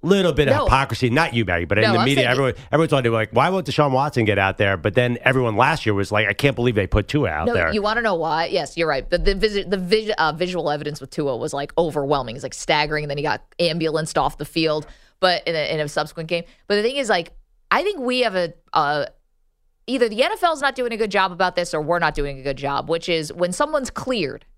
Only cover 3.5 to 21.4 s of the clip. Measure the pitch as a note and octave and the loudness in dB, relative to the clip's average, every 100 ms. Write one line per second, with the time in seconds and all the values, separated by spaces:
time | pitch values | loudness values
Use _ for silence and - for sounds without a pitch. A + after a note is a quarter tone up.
3.5 | F#3+ D3+ C3 D3 C3 C#3+ B2+ G#2+ G2 G2 | 0 -2 0 2 2 0 0 2 2 0
4.5 | F#2+ G2+ F#2+ G#2 F#2+ B2 A#2+ - C3 A#2+ | 2 0 0 0 0 0 0 2 2 0
5.5 | G#2 C3 D#3+ - G2+ G2 G#2+ G#2+ G#2+ C#3+ | 2 2 2 0 0 0 0 0 2 0
6.5 | B2+ A#2+ G#2+ F#2 G#2+ G2+ D3+ A2+ D2+ E2+ | 2 0 0 2 0 2 0 0 0 0
7.5 | D3+ E2 G#3 G3+ A3+ A3+ F3 D#3+ D#3 E3+ | 0 0 0 0 0 0 -2 0 0 0
8.5 | F#3 D3 - D#3+ C#3 B2+ F3 E3+ G3 G#3+ | -2 -4 -2 -2 -2 0 2 2 2 0
9.5 | G3+ F3 G3 F3+ G#3+ G#3+ G#3+ D#3 D3 F3+ | 0 -2 -4 2 0 0 0 0 0 -4
10.5 | F3+ D3 D3 D3 D3 C3+ - C#3+ A#2 C#3+ | -2 -2 -2 -4 -10 -10 -4 -2 -2 -4
11.5 | C#3 C#3+ - E3+ D3 C#3 D3 B2 A#2+ C3 | -6 -4 0 0 0 0 0 -2 -8 -10
12.5 | - - D3+ D3+ D3+ D3 C#3+ D3 - - | -10 0 0 2 -2 -4 -4 -2 -4 -6
13.5 | - E3+ E3 D#3+ D#3 D#3 D#3 C#3 - D3 | -2 -2 0 -2 -2 -2 0 0 -2 -6
14.5 | - D#3+ D3+ D3 - _ _ F#3 E3+ - | -2 0 0 -6 -20 _ _ 2 2 -2
15.5 | D#3+ D3 D#3 D3 D#3+ D3+ - D#3+ F3 F3 | -2 -2 -2 -2 -4 -6 -8 -6 -6 -6
16.5 | _ _ G3+ A3 C#4 B3 F#3+ E3 - _ | _ _ 0 0 -2 0 0 0 -14 _
17.5 | _ _ G#3+ F#4 F#4+ B3 B3+ A#3+ F#3 E3+ | _ _ 2 2 -2 -2 0 2 0 -4
18.5 | - _ - C#3+ D3 C3+ _ _ _ _ | -6 _ 0 2 0 -2 _ _ _ _
19.5 | _ _ _ - B3+ A#3 G#3 D4+ G#4 F4 | _ _ _ -6 0 0 2 0 2 0
20.5 | D#4 C#4 B3+ A#3+ A3 A3 G3+ F#3+ F3 | 0 -2 -2 -6 -2 -2 0 0 0